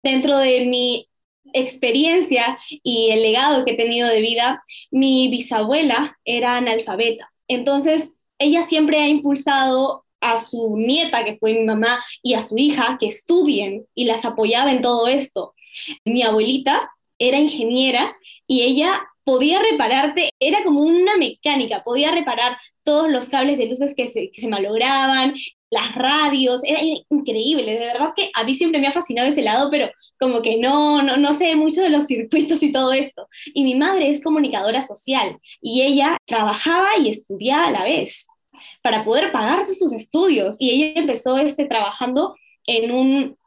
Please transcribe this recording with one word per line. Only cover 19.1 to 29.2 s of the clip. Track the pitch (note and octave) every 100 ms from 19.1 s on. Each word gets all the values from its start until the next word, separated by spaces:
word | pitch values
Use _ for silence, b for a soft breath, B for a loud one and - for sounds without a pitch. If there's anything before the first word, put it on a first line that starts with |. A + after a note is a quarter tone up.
| _
podía | - B3+ C#4+ F#4
repararte, | G#4+ A4 A3+ C4 D4 D4 E4 -
era | C4+ G#4
como | G#4 C#4+
una | D4+ F4 F#4 G#4
mecánica, | C4+ - D4 C#4 A#3 A3+
podía | - B3 D4
reparar | E4+ C4 A#3 B3 B3+ B _
todos | - D4 D#4+
los | C4+ B3
cables | C#4 C4+ C#4
de | A3+
luces | B3+ C#4
que | C#4+ B3
se, | A#3 G3
que | -
se | A3+
malograban, | G3+ G3 A3 B3+ C4+ C4+ C4 C4 C#4 B _ _
las | A3+ -
radios, | C4 B3+ D4 D4 C#4 C4 B3
era, | C4+ D4+
era | D#4+ D4+ -
increíble, | D4 C#4+ A3 A#3+ D4+ G#3+ A3
de | A#3
verdad | A#3+ D4+ F4
que | F#4+
a | F#4+
mí | A3+
siempre | C4 E4+ D#4
me | C#4
ha |
fascinado | E4 E4+ B3